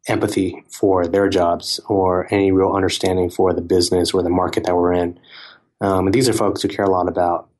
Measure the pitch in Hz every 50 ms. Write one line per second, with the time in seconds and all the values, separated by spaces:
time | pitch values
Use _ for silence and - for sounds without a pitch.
0 | _ - 113 98 - 101 - 101 95 90 87 - - _ - - - 98 95 92
1 | 87 82 85 98 101 98 92 92 87 85 85 82 - - - - - - 104 98
2 | 95 92 90 90 90 - 104 101 98 98 95 95 95 92 92 98 95 90 - -
3 | - 92 92 92 90 87 - - 95 92 87 85 85 85 92 90 87 - - 90
4 | 87 85 - 95 87 85 90 92 90 85 - - 80 90 90 87 87 87 90 90
5 | 90 87 87 - _ - - - - - - _ _ _ _ _ 101 98 95 95
6 | 92 98 98 127 131 120 107 110 107 98 98 - - 95 - - 101 98 92 90
7 | 87 92 87 92 87 87 87 85 - _ _ _